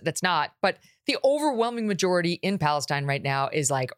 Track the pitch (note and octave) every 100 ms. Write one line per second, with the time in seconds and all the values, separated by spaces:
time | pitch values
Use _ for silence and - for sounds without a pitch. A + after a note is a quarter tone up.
0 | D#3+ - F#3 E3 D3 - G3 - _ _
1 | - C4 C4+ D4 D4+ A#3 A#3 A#3+ G#3+ F3+
2 | F#3 F3+ E3+ F3 F#3 G3 D3+ D3 - C#3+
3 | C#3 C#3 C#3 C3+ C3+ D#3 C#3 C3+ C3